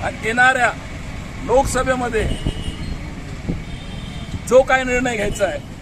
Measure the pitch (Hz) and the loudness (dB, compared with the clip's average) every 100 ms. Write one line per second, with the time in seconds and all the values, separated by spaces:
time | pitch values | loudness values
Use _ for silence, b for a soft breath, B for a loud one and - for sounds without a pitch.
0 | - - 220 240 254 254 233 - - - | -4 -4 -2 6 6 6 2 0 -10 -10
1 | - - - - 135 165 - 247 254 254 | -8 -8 -10 -8 2 4 4 0 0 0
2 | 240 220 190 - - - - - - - | 0 0 0 0 -2 -4 -6 -6 -6 -6
3 | - - - - - - - - - - | -8 -10 -10 -10 -6 -6 -6 -10 -8 -10
4 | - - - - - 247 269 262 254 247 | -10 -10 -8 -8 4 6 6 4 4 2
5 | 247 226 202 - 190 147 - - | 2 0 -2 0 0 -2 -8 -14